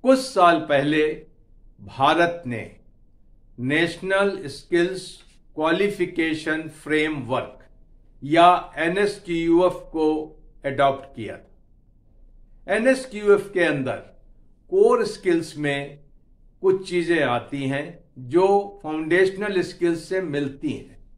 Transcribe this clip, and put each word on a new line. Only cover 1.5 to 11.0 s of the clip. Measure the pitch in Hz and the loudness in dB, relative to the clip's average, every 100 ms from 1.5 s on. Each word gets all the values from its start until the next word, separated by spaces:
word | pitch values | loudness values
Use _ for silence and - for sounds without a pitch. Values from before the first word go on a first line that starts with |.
| - - - 101 | -20 -20 -20 -20
भारत | - 139 160 170 170 127 | 0 2 4 2 0 -10
ने | 117 87 - - _ - _ - - _ - | -10 -10 -18 -20 _ -20 _ -20 -20 _ -10
national | 127 151 165 170 190 196 202 185 139 | -2 0 0 -4 -2 0 0 -2 -12
skills | - - 170 180 185 - - - _ - - | -14 -2 0 0 -4 -14 -20 -20 _ -18 -4
qualification | 160 170 202 - 175 175 160 156 165 156 160 - | -2 0 0 -2 -6 -2 -2 -2 -4 -6 -6 -16
framework | 147 156 156 147 113 123 - - - - - - _ - | -2 -2 0 -4 -4 -6 -6 -16 -20 -20 -20 -20 _ -18
या | 135 165 175 175 - 143 | 0 6 8 6 0 -4
एनएसक्यूएफ़ | 165 185 202 - - 170 165 165 180 175 - | -2 0 0 -2 -6 -2 2 4 4 0 -10
को | 160 156 156 156 - - - 139 | -2 0 0 -6 -16 -20 -12 -8
adopt | 135 139 - | 2 2 0